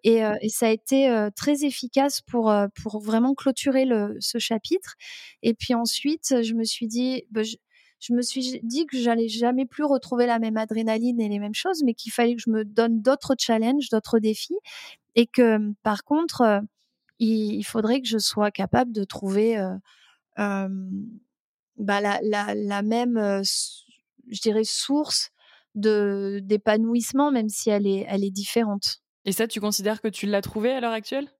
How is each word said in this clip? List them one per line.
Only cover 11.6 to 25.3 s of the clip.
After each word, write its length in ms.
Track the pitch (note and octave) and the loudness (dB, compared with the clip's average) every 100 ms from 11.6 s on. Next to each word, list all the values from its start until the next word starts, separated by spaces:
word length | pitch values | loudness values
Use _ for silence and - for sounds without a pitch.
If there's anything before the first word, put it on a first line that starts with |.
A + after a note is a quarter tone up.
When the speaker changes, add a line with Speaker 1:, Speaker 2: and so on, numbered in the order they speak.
| F#4 F4 | -2 0
Speaker 1:
mais 100 | C4+ | 0
qu'il 180 | A3+ A3+ | 0 -6
fallait 240 | - A#3+ A#3+ | 0 2 2
que 60 | |
je 60 | A3+ | 0
me 140 | A3 | -2
donne 380 | G#3+ G#3+ A#3 A3+ | 0 2 2 2
d'autres 320 | G#3+ C#4 - C4+ | 2 0 0 -2
challenges, 500 | - A3+ A3+ C#4+ C4 | 2 2 2 0 0
d'autres 280 | A3 - A#3 | -2 2 2
défis 360 | G#3+ G#3+ - F#4 - - - - _ - | 2 -2 -4 -8 -8 -20 -20 -20 _ 2
et 100 | A#3 | 2
que, 320 | - A#3 A3 | 4 4 4
mmh, 160 | G#3 G#3 | 0 -4
par 200 | - G3+ | -2 -4
contre, 380 | - D4 E4 - | 0 0 0 2
heu, 180 | A#3 G3+ G#3 _ _ _ _ _ | 4 4 -2 _ _ _ _ _
il, 340 | A3+ A3 G#3+ G#3 | 0 2 0 -4
il 80 | |
faudrait 380 | G3+ A#3 G#3+ C4 | -4 -2 0 0
que 60 | B3 | 0
je 100 | A3 | -2
sois 320 | - - G#3 | -2 0 0
capable 400 | - G3 A#3+ B3 | 0 0 2 2
de 120 | G#3+ | -2
trouver, 540 | G3 - G3 G3 A3 A3+ | -6 -6 -2 2 2 2
heu, 140 | F#3 F#3+ _ _ _ _ _ - | -2 -6 _ _ _ _ _ -6
hem, 680 | G#3 G3 G3 F#3+ F#3+ G3 A3 A3+ _ _ _ _ _ - | -4 -2 -4 -6 -8 -8 -10 -14 _ _ _ _ _ -8
bah, 220 | G3+ G3+ | -2 0
la, 200 | G3+ G3+ | 0 0
la, 320 | G#3+ G#3 G#3 | 0 -2 -2
la 280 | G#3 G3+ G3+ | -4 -2 -2
même, 360 | G#3 A#3 B3 A#3 | 0 0 0 0
heu, 220 | G#3 G3 | 0 0
s-, 420 | G3 - - - _ _ _ _ B3 | -2 -4 -6 -12 _ _ _ _ -14
je 100 | G3+ | -4
dirais 240 | A3+ G#3+ | 0 2
source 680 | A3 - - C#4+ D4+ - - | 0 -4 0 0 0 -2 -4